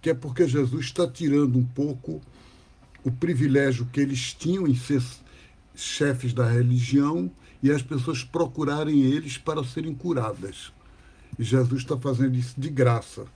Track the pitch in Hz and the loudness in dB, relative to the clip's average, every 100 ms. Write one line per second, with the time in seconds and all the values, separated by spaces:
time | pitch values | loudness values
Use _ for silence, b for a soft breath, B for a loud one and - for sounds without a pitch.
0 | 165 156 147 151 165 143 127 - 127 - | 0 -2 -4 0 2 4 0 -2 -4 -2
1 | 127 - 165 143 143 123 123 - 147 127 | -2 0 2 2 4 2 0 -2 -4 -4
2 | - 160 - b b b b b b - | -10 -12 -12 b b b b b b -6
3 | 131 123 165 143 147 135 139 120 123 143 | -6 -2 0 2 4 4 4 0 -2 0
4 | 139 131 - - 165 190 165 123 - 143 | 0 0 -6 -6 -2 0 2 0 0 -2
5 | 123 - B B B B _ - - - | -2 -10 B B B B _ -12 -10 -2
6 | 143 127 127 117 120 120 123 123 120 135 | 0 0 -4 0 2 4 4 2 2 2
7 | 143 165 180 - B B 135 147 123 143 | 4 0 -4 -8 B B 2 2 0 -4
8 | 127 151 - 180 165 - 147 147 156 147 | -2 -6 -4 -2 -2 0 -2 0 2 4
9 | 131 147 156 127 - 156 123 - 160 139 | 6 2 -2 -8 -4 -4 -4 -6 -6 -6
10 | 175 147 113 101 98 - - - B B | -2 -2 -2 -6 -12 -14 -18 -20 B B
11 | B B B - 113 131 123 131 - 139 | B B B -6 0 2 2 0 -4 -4
12 | 139 127 135 127 123 - 143 135 123 117 | -2 0 2 0 -4 -6 -6 2 2 2
13 | - - - | -4 -16 -16